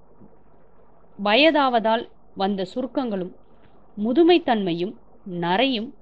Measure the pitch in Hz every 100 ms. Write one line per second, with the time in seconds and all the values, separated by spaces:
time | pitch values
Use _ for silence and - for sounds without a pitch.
0 | - - - - - - - - - -
1 | - - 202 233 311 294 269 240 220 233
2 | - - - 190 190 196 185 254 254 294
3 | 247 196 180 - - - - - - -
4 | 220 262 339 339 285 226 190 170 185 -
5 | - - 196 175 170 190 269 233 247 -